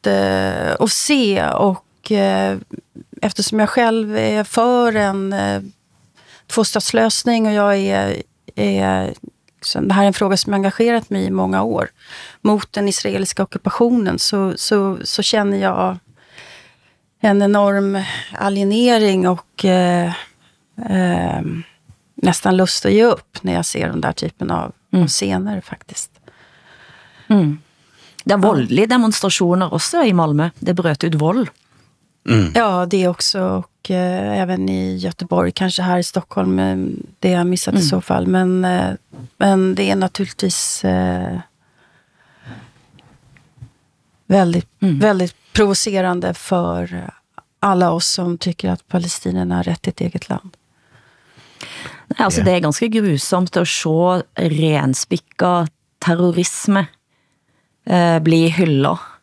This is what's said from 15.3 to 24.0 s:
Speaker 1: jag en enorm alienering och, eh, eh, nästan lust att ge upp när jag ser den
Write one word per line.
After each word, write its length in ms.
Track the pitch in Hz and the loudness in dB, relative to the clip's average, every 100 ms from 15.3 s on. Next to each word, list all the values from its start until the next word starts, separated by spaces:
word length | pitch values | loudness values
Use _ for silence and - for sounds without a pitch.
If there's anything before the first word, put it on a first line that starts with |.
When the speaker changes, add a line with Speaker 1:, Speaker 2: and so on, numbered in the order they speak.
| 220 202 196 | 0 0 0
Speaker 1:
jag 400 | 190 185 185 185 _ _ _ - - - - _ _ _ _ _ | 0 0 -2 -4 _ _ _ -20 -20 -20 -20 _ _ _ _ _
en 200 | 214 202 | 2 4
enorm 640 | 202 208 202 202 196 196 196 - - - | 4 4 4 2 0 -2 -6 -10 -12 -6
alienering 880 | 202 196 196 214 247 226 208 190 180 | -2 0 0 4 4 4 4 4 2
och, 380 | 175 - - 196 | 0 -6 -2 2
eh, 480 | 185 180 175 175 175 - _ _ _ _ - 226 | 4 4 2 0 -4 -12 _ _ _ _ -14 -2
eh, 520 | 190 180 175 175 - 160 165 165 _ _ - _ - | 0 2 0 -2 -4 -6 -8 -12 _ _ -20 _ -2
nästan 420 | 185 170 190 185 | 0 2 0 2
lust 280 | 185 - 202 | 2 0 2
att 60 | |
ge 120 | 202 233 | 4 4
upp 320 | - _ - | 2 _ -10
när 100 | 190 | -4
jag 120 | 170 165 | -4 -4
ser 220 | - 85 | -4 -4
den 140 | - | -2